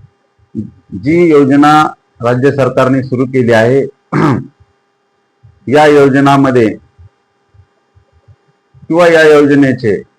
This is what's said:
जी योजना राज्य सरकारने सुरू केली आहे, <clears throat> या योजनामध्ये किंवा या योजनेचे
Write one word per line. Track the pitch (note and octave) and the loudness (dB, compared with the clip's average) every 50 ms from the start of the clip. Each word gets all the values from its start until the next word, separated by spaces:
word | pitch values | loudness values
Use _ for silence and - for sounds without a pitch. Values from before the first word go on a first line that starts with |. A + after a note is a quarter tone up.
| - - _ _ _ _ _ _ _ _ - A2+ G#2 - - _ _ - - F#2 F#2 | -20 -20 _ _ _ _ _ _ _ _ -16 -14 -14 -14 -16 _ _ -20 -16 -10 -6
जी | C#3 E3 F3 F3 E3 | -4 -2 0 0 2
योजना | D3+ C#3+ C#3+ C3 C#3+ C#3+ C#3+ D3 D3+ D#3 D#3 - - _ _ _ _ - A#2 | 2 2 2 2 2 2 2 2 2 2 0 -2 -6 _ _ _ _ -8 -4
राज्य | A#2 B2+ B2+ C3 C#3+ | -4 -2 -2 -2 -2
सरकारने | - C3+ C3 A#2+ - C3 C3 B2 C3+ C3+ B2 | -2 -2 -4 -4 -2 -2 -2 -2 -2 -4 -4
सुरू | C3+ C3+ A#2+ C3+ | -6 -6 -6 -6
केली | C3 C3 C3 A#2+ A2+ A#2 | -4 -4 -4 -2 0 0
आहे, | A2 A2+ A#2 C3 C#3 A#2+ - - _ _ - - | 0 0 0 0 -2 -4 -6 -10 _ _ -8 -6
<clears throat> | D3+ D#3 D3+ B2 - - - _ _ _ _ _ _ _ _ _ _ _ _ _ _ _ _ _ _ _ - _ _ - - | -4 -2 -2 -4 -4 -8 -12 _ _ _ _ _ _ _ _ _ _ _ _ _ _ _ _ _ _ _ -20 _ _ -8 -2
या | B2+ D3 D3+ | 0 2 4
योजनामध्ये | D3+ D3 C#3+ C#3 C#3 B2+ C#3 C#3 C#3 C#3 C3+ C3+ C3 B2 B2 A2+ G#2+ G#2+ - _ _ _ _ - - _ _ _ _ _ _ _ _ _ _ _ _ _ _ _ _ _ _ _ _ _ _ _ _ - _ _ _ _ _ _ _ _ - - - | 4 4 4 2 2 2 0 0 2 2 0 0 0 0 0 0 -2 -4 -8 _ _ _ _ -20 -20 _ _ _ _ _ _ _ _ _ _ _ _ _ _ _ _ _ _ _ _ _ _ _ _ -20 _ _ _ _ _ _ _ _ -18 -10 -6
किंवा | E3 E3+ F3 E3+ | -2 0 2 2
या | E3 D#3+ D#3 | 4 4 4
योजनेचे | D#3 D3+ D3 D3 C#3 C#3+ C#3 C#3+ C3 B2 C3 B2 G#2+ F#2+ - - _ _ | 4 4 4 4 2 2 2 0 0 -2 -4 -4 -4 -4 -4 -6 _ _